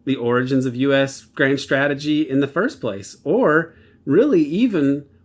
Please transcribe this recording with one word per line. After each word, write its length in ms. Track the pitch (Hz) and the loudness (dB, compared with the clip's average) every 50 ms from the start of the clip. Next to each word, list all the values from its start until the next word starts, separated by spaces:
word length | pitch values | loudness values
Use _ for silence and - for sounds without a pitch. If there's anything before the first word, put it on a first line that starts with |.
| - | -6
the 100 | 135 123 | -4 -4
origins 480 | 120 120 117 123 123 127 131 139 131 127 | -2 0 0 0 0 0 0 0 0 0
of 120 | 131 117 | -2 -2
U 180 | 123 135 139 139 | -2 0 2 2
S 280 | 135 135 135 - - | 2 2 0 -4 -10
grand 380 | - - - - 143 135 139 135 | -18 -8 -2 0 0 2 0 0
strategy 600 | - - 143 135 143 147 143 139 151 151 151 151 | -2 -2 0 0 0 0 -2 -4 -4 -2 -2 -2
in 180 | 156 131 135 139 | 0 0 0 0
the 80 | 139 135 | 0 0
first 320 | - 170 214 302 - - | -2 -2 -2 -2 -4 -6
place, 380 | 135 110 98 98 - - - - | -6 -6 -6 -8 -10 -16 -16 -10
or 520 | - 143 185 254 240 160 151 165 160 - - - - _ _ _ - | -4 -2 0 2 4 4 4 2 2 -2 -8 -20 -20 _ _ _ -4
really 360 | - 139 196 277 294 220 165 | 0 2 4 4 4 2 2
even 600 | 151 139 165 208 254 240 202 156 139 139 139 143 143 - _ _ _ | 0 0 0 0 0 0 0 0 0 0 0 -2 -6 -12 _ _ _